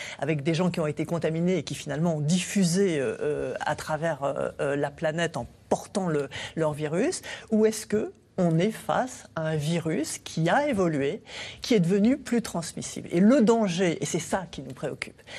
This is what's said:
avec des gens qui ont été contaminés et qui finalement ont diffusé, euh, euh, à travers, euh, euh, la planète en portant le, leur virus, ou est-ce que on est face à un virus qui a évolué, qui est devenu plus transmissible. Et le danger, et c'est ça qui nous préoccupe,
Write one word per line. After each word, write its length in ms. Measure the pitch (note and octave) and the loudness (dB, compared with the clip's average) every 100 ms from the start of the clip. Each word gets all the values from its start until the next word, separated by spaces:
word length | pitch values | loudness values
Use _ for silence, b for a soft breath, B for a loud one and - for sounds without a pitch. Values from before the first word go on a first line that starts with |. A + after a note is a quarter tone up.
| B B | B B
avec 240 | C#3+ D#3 | -2 0
des 120 | C#3 | 0
gens 180 | D#3+ F3+ | 0 0
qui 80 | F3+ | 0
ont 80 | D3+ | -2
été 180 | D3 D3+ | -2 -4
contaminés 520 | E3+ D#3+ D#3+ F3 F#3 | -2 -2 0 0 0
et 40 | |
qui 140 | B2+ D3 | -2 -8
finalement 400 | - C#3+ F3 D#3 | -6 -2 0 0
ont 40 | |
diffusé, 760 | D3 F3+ F3+ G#3 F3+ F3+ G3+ D3+ | 0 0 0 2 2 4 2 2
euh, 180 | B2 - | 0 -2
euh, 340 | D3+ C#3+ C3+ B2 | -2 -2 -4 -4
à 160 | - D3 | -4 -4
travers, 480 | - D3+ E3 C#3 | -4 -2 -2 -2
euh, 260 | C#3 C#3 C2+ - | -2 -2 -4 -2
euh, 140 | D3 | -2
la 160 | C#3+ C#3+ | 0 -2
planète 460 | C#3+ D#3+ D#3+ E3 C#3+ | -2 -2 0 -2 -4
en 100 | A#2+ - - | -10 -10 -2
portant 400 | - - G#3 F#3 | -2 -2 -2 0
le, 200 | D3 C3+ B B - | 0 -2 B B -2
leur 160 | D#3 | -2
virus, 500 | D3 D3+ E3 C#4+ - B B B | -2 -2 0 0 -2 B B B
ou 140 | G#3+ A3 | 2 4
est-ce 200 | A3 - | 2 -2
que 260 | G#3 F4 - _ - | -2 -2 -10 _ 0
on 160 | F3 D#3+ | 2 4
est 100 | G3+ | 2
face 560 | G#3+ - D#3 B3+ - - | -2 -2 0 0 -6 -12
à 140 | - D#3+ | -6 -2
un 80 | D#3 | -2
virus 600 | D3 E3+ D#3+ G3 D#4 - | 0 -2 0 -2 -4 -8
qui 300 | - - E3 | -8 0 2
a 200 | A3+ D4 | 4 2
évolué, 560 | G#3 F3 D3+ C#3 G#3 B B B B | 2 2 2 -2 -4 B B B B
qui 140 | - | 2
est 60 | A3+ | 4
devenu 360 | E3 G3+ G#3+ C4+ | 4 4 4 2
plus 240 | - A#3+ | 0 -2
transmissible. 680 | A#3 F3 D#3+ - - - - | 0 -6 -6 -8 -10 -10 -2
Et 80 | F3 | 6
le 220 | G3+ C#4+ | 8 8
danger, 600 | G#3+ A3+ G#3 E3+ F#3 - | 6 4 2 2 0 0
et 60 | D#3 | -2
c'est 140 | F#3 | -4
ça 260 | - G3 F3+ | -2 -6 -6
qui 140 | - | -12
nous 100 | C#3 | -12
préoccupe, 480 | C3+ D#3 C#3 - - - | -8 -8 -8 -12 -14 -18